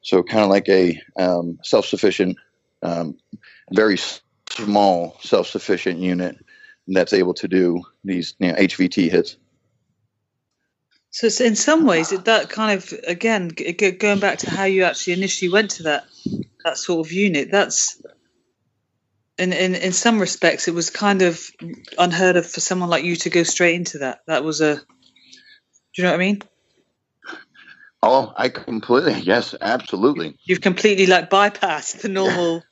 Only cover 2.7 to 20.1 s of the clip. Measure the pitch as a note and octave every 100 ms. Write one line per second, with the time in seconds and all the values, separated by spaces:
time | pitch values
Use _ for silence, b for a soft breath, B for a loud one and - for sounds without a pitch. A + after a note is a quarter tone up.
2.7 | _ F2 E2+ E2 - _ - b b _
3.7 | F#2 A2 F#2 - - _ _ - - G#2
4.7 | G#2 G2+ F2 E2+ - - G2+ F2 F#2+ -
5.7 | F#2 F#2+ E2+ F2+ F2+ F2+ - _ b b
6.7 | b - F#2+ E2+ G2 F2+ F2+ F#2+ F#2 F2+
7.7 | F2 F#2 _ G2 F2+ E2 - F2+ E2+ F#2+
8.7 | - F#2 - E2+ F2 E2 - _ _ _
9.7 | _ _ _ _ _ _ _ _ _ _
10.7 | _ _ _ _ - A3+ - B3 G#3 -
11.7 | D#4+ D4 E3+ D#3+ F#3+ F#3 A3 C#3 - A3
12.7 | G3 - - - F3 A3+ A3 F3 E3 D#3+
13.7 | F3 G3+ F#3 G#3 G3+ G3+ - - E3+ G3
14.7 | F#3+ F3+ - - F3 F#3+ - F3+ G3 G#3
15.7 | - D#3+ C#3+ - B B B - _ E3
16.7 | - - E3+ D#3 F3 G3+ D3+ C#3 G3+ F3+
17.7 | - - - - _ _ _ _ _ _
18.7 | _ _ _ _ _ _ - F#3 E3 F#3
19.7 | F#3 F#3 F3+ A#3